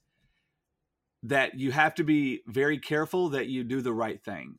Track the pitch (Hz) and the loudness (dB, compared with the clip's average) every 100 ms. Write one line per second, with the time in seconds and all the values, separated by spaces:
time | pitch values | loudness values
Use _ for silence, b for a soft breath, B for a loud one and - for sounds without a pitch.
0 | _ _ _ _ _ _ _ _ _ _ | _ _ _ _ _ _ _ _ _ _
1 | _ _ 113 139 131 127 135 135 156 160 | _ _ 0 2 2 0 -2 4 2 2
2 | 156 151 139 123 - 113 143 147 - 151 | 2 4 2 -2 -4 0 2 0 -2 -2
3 | 156 185 180 135 123 131 120 135 123 113 | 0 0 0 0 -2 -4 -2 -2 0 0
4 | 113 - - 92 62 | -2 -4 -8 -10 -12